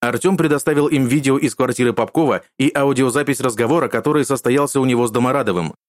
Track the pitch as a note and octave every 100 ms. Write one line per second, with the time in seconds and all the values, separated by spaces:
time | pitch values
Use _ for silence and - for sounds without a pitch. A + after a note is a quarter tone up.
0 | A#2+ A#2 F3+ F#3+ D#3+ C#3+ - D3 D3 D3+
1 | B2+ C#3 C3+ C3+ C#3+ - B2+ B2+ B2+ A2+
2 | A2+ - D#3 F#2+ - _ C3+ D3 C#3 C3
3 | C3 B2 C#3+ C3+ C3 A2 A#2 E3 C3 A#2+
4 | B2+ D3+ C3+ C3+ - C3 C#3+ C#3 C3 A#2+
5 | A#2+ A2+ B2 C#3 A#2 F2 D#2+ -